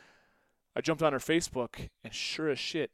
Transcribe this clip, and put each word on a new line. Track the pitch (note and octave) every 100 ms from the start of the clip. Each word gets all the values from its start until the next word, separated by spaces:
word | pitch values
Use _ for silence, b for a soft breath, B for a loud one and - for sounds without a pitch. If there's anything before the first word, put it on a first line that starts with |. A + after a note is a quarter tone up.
| B B B B B B _
I | -
jumped | D#3 D3+
on | D#3
her | C3+
Facebook, | - E3 - B2+ A#2 - - -
and | A2+
sure | - - - D#3
as | B2+
shit, | - E3 C3+